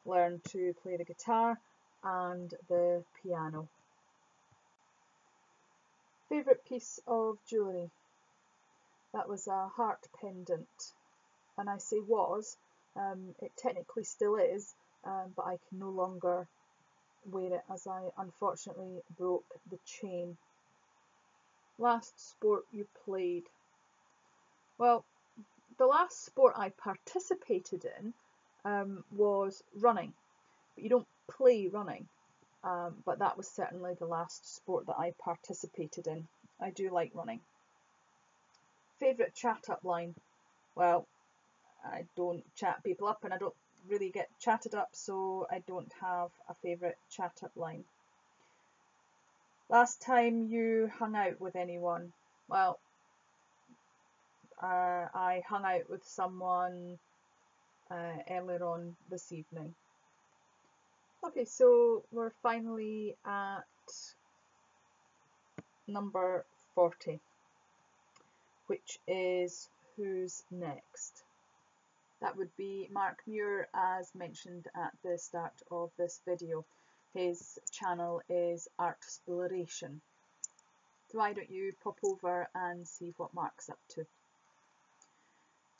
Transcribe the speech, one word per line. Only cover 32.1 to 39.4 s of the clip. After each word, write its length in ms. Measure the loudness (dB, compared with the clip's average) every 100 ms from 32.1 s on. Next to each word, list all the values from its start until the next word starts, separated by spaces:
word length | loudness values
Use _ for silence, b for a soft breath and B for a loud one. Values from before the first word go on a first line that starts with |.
| _ _ _ _ _
um, 320 | -4 -2 -4 -6 -2
but 140 | 2
that 180 | 2 0
was 100 | -6
certainly 460 | -6 -6 -4 -6
the 140 | -6 -4
last 480 | -4 -4 -8 -14 -12
sport 320 | -2 -2 -2
that 100 | -2
I 160 | -2 -4
participated 880 | -6 -6 -6 -10 -10 -8 -8 -6 -6
in. 200 | -6 -8 _ -20 -10
I 120 | -8
do 180 | -4 0
like 220 | 0 0
running. 280 | -4 -8 -8 -12 _ _ _ _ _ _ _ _ _ _ _ _ _ _ 0
Favourite 360 | 2 4 0
chat 340 | 0